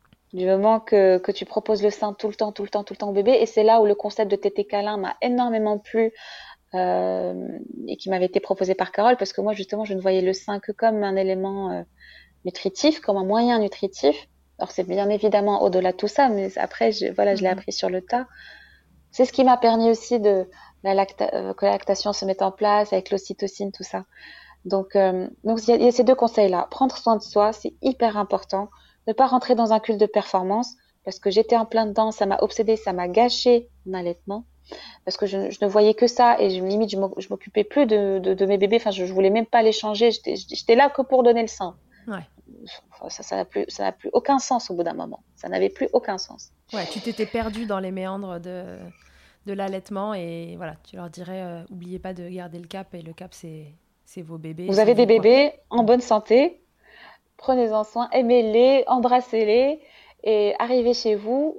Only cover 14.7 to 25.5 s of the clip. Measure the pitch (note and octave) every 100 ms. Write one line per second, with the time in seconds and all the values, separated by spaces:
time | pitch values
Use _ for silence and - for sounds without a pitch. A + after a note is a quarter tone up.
14.7 | - F3+ F#3 G3+ G#3+ G#3+ G#3 G3+ G3+ G3+
15.7 | F#3 F#3 F3+ G#3 - C4+ G#3 F#3+ - -
16.7 | - A3+ G#3 - F#3+ G3+ G3+ F#3+ F#3 -
17.7 | - F#3+ F#3 F#3 A#3+ B3+ - - - -
18.7 | _ _ _ _ - B3+ - B3+ B3 A#3
19.7 | A3+ A3+ A3+ - A#3+ G#3 F#3+ F#3 - -
20.7 | _ G3 G3 F#3+ - - - F#3+ F#3+ G3
21.7 | G3+ - F#3+ G#3 G3+ G3 F#3+ G3 F#3+ G#3
22.7 | G#3 G#3 F#3+ F#3+ G3 - G3 G3 - G3+
23.7 | - F#3 F#3+ F#3+ _ - - - _ F#3
24.7 | G3 F#3+ G3+ F#3+ F#3 F#3 - G#3+